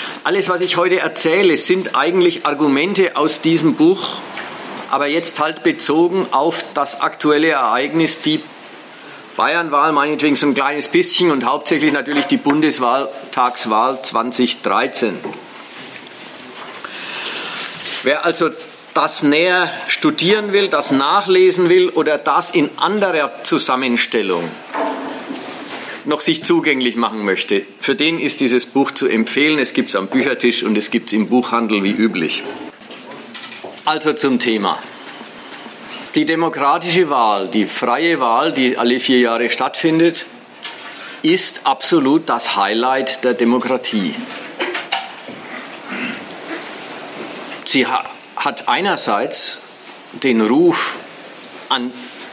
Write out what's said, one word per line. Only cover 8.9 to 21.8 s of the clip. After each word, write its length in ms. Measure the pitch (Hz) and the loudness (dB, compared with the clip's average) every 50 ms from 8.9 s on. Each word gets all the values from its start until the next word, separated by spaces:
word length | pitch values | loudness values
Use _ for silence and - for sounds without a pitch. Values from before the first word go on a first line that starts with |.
| - - - - - - - - - | -20 -20 -20 -20 -20 -20 -20 -10 -4
Bayernwahl 560 | - 110 135 160 170 170 151 143 143 151 160 | -2 0 0 2 0 0 0 2 2 2 4
meinetwegen 440 | 151 139 143 151 151 - 147 147 139 | 2 2 2 0 0 2 2 2 4
so 100 | 123 147 | 4 2
ein 80 | 143 120 | 2 2
kleines 360 | 139 135 143 147 147 - - | 2 0 0 0 -2 -2 2
bisschen 420 | - 175 180 - - - 180 170 | 2 2 2 2 2 2 4 4
und 140 | 143 131 120 | 4 2 2
hauptsächlich 460 | 123 143 - - - 165 139 156 151 | 0 0 0 0 0 0 2 2 2
natürlich 340 | 143 139 120 147 147 143 139 | 0 0 -2 -2 -2 0 0
die 120 | 143 139 | 0 0
Bundeswahltagswahl 1700 | 123 - 143 143 151 156 147 - 127 127 120 127 139 135 - - - - - - 131 123 123 123 - - 113 107 110 120 131 131 - - | 2 2 2 2 4 2 2 2 2 2 2 2 0 0 -4 -8 -12 -12 -4 0 0 0 0 0 -2 -2 0 2 2 2 2 0 -2 -4
zwanzig 580 | - 113 113 117 123 120 123 123 - - - | -2 -2 -2 -2 -2 0 0 0 0 0 -2
dreizehn. 560 | - 98 98 110 123 175 - - 123 104 85 - - - - - - - - - - - - - - - - - - - - - - - - - - 127 - - - - - - - - - - - - - - - - - - - - - - - - - - - - - - - | -2 0 0 0 0 -2 -2 -2 -2 -2 -2 -4 -8 -10 -12 -12 -14 -18 -18 -18 -18 -18 -16 -16 -16 -16 -16 -18 -18 -18 -18 -18 -18 -18 -18 -18 -18 -16 -16 -16 -16 -14 -14 -14 -14 -12 -12 -12 -10 -10 -8 -8 -8 -8 -8 -8 -8 -8 -8 -8 -8 -8 -10 -10 -10 -8 -6 -2 0
Wer 220 | 131 147 - - | 0 0 2 2
also 260 | 170 160 - 170 151 - - - - - - - - - | 0 2 2 0 0 -2 -4 -14 -18 -18 -20 -10 -4 0
das 300 | - 151 156 - - 156 | 0 0 0 0 2 2
näher 500 | 143 147 156 175 185 180 185 170 147 - - - | 4 4 4 4 4 4 2 2 0 -4 -6 -4
studieren 640 | - - - - 151 151 - 160 180 214 214 208 202 | -4 -2 0 2 0 2 2 2 2 2 2 2 2
will, 160 | 190 202 196 | 2 2 2
das 240 | - 127 147 143 - | 2 2 0 2 2
nachlesen 760 | 139 135 139 151 180 202 196 190 185 185 185 185 170 185 180 | 2 2 2 4 2 2 4 4 4 6 6 6 6 4 4
will 220 | 170 180 185 | 6 6 6